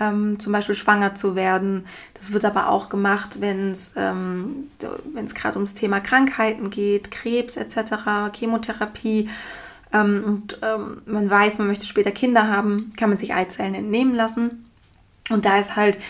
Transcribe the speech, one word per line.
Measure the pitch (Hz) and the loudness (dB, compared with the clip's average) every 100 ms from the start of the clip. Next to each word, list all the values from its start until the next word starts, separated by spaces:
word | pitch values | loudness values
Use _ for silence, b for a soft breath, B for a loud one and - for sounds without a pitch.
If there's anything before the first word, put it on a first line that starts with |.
ähm, | 214 208 208 208 | 0 0 0 -2
zum | 208 | -2
Beispiel | 196 196 202 | 0 0 0
schwanger | - 208 202 196 | 2 4 2 0
zu | 196 | -2
werden. | 185 185 185 196 190 185 B B | 0 2 2 0 -2 -6 B B
Das | - 190 | -14 -4
wird | 208 | 0
aber | 208 202 - | 0 2 2
auch | 196 - | 0 0
gemacht, | 202 196 202 202 208 | 0 2 2 -2 -4
wenn's, | 202 196 196 185 - - | -2 -2 -2 -4 -6 -4
ähm, | 196 185 185 180 202 277 - - | -2 -2 -4 -4 -6 -8 -12 -12
d-, | - - - | -10 -10 -10
wenn's | 294 214 | -8 -8
grad | - - - | -6 -4 -2
ums | 202 | -4
Thema | - 208 196 | -2 -2 -2
Krankheiten | 196 254 269 - 220 220 202 | 2 2 2 2 0 -2 -6
geht, | 202 202 202 - | -2 0 0 -2
Krebs | - 247 233 240 - | -8 -2 0 -2 -4
et | - | -6
cetera, | 233 220 214 214 208 208 | -6 -4 -4 -2 -2 -2
Chemotherapie, | - 226 226 226 220 214 - 220 220 214 B B B B B B | -4 -2 -2 -2 -4 -6 -4 0 0 0 B B B B B B
ähm, | 214 202 202 | 4 4 4
und, | 214 202 - - | 2 -2 -4 -6
ähm, | 220 220 208 - - | -2 -2 -4 -10 -6
man | 214 202 | -2 4
weiß, | 202 208 208 | 6 6 4
man | 202 | 0
möchte | 202 - | -2 -2
später | - 202 | 0 0
Kinder | 202 254 240 214 | 2 4 4 4
haben, | 202 208 208 226 - | 4 2 0 -4 -2
kann | 220 | 2
man | 196 | 2
sich | - | 0
Eizellen | - 185 - 196 | -2 -2 -2 -4
entnehmen | 190 208 220 262 | -4 0 2 4
lassen. | 240 226 233 233 233 - _ _ _ _ - - | 2 0 0 -2 -4 -14 _ _ _ _ -12 -2
Und | 214 | 2
da | 202 196 | 6 4
ist | 202 | 4
halt | - 208 202 B | 2 4 2 B